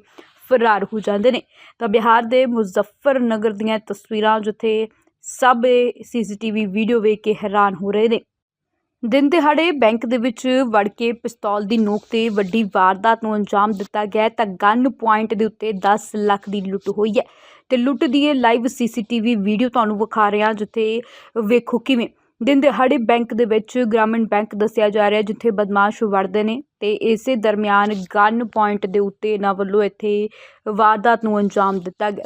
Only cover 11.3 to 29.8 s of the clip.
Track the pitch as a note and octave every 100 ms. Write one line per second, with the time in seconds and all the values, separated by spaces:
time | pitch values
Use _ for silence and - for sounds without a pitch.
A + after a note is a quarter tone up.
11.3 | - G#3+ G#3 G3+ A#3 G#3 G#3 - A3+ A#3
12.3 | G#3 F#3+ A3+ G#3 G3+ F#3 F#3+ A3+ A3+ A3
13.3 | G#3+ G3 G3+ G#3+ G3+ G3+ G#3 G3+ G#3+ A3
14.3 | A3+ G#3+ F3+ G#3 A#3 B3+ - A3+ G#3+ G#3+
15.3 | G#3 G#3+ - A3 F#3+ G3 G#3 - G#3+ G#3
16.3 | G3 - G3+ F#3+ F#3+ - G3 G#3+ G#3+ -
17.3 | _ _ _ _ B3+ B3 B3 D#4 C#4 D4
18.3 | C4+ A#3 A#3 A#3+ - A#3 - G#3+ A#3 A3
19.3 | A3 G3 G#3+ B3 B3 G#3+ G#3 G#3 A3+ G#3
20.3 | G#3 G#3+ G#3 G#3 A3+ A3 A3+ - - -
21.3 | A3+ G#3 A#3+ A#3 A#3 A#3 A#3+ A3 - _
22.3 | _ A#3 C#4 C#4+ G3+ C4 D4 A3 A#3 A#3
23.3 | A3 A#3 G#3+ G#3 B3+ A#3 A3+ A3 A3+ A3
24.3 | G#3 G#3+ G3+ A3 - G#3 G#3+ G#3 G#3+ G#3+
25.3 | G3+ A#3 G3+ G3+ G3+ G#3 G#3+ G#3+ G3 F#3+
26.3 | G#3 G#3+ A#3+ - _ G#3 G#3+ A3 A3 C4
27.3 | B3 G#3+ G#3 G#3 G3+ G#3 G3+ F3+ G#3 G#3+
28.3 | A#3 A#3 A3 G#3 G#3 G3 G3+ G3+ - G#3+
29.3 | G#3 G3+ F#3+ G3 G#3